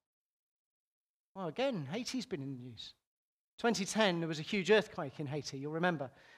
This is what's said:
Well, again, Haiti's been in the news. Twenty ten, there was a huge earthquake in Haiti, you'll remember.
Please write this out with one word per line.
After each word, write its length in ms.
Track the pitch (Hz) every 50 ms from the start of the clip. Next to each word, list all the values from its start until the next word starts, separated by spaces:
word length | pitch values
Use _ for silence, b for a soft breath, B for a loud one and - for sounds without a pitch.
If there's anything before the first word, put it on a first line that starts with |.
| _ _ _ _ _ _ _ _ _ _ _ _ _ _ _ _ _ _ _ _ _ _ _ _ _ _ _
Well, 120 | 190 185
again, 400 | 156 139 - 262 277 233 165 135 127
Haiti's 360 | 180 240 240 - 262 254 -
been 160 | - 190 143
in 160 | 135 139 135
the 60 | 120 123
news. 300 | 127 113 - - - - _ _ _ _ _ _ _ _ _ _ _ _ -
Twenty 260 | - 233 208 175 196
ten, 340 | - - 220 220 190 175 165
there 80 | 165
was 120 | 160 165 151
a 40 | 156
huge 260 | - 214 196 160 180
earthquake 500 | 214 208 - - - 185 151 131 - -
in 60 | 151
Haiti, 320 | 131 151 147 - - 143
you'll 140 | 135 139 151
remember. 400 | 160 165 180 180 170 139 135 123 B B B B B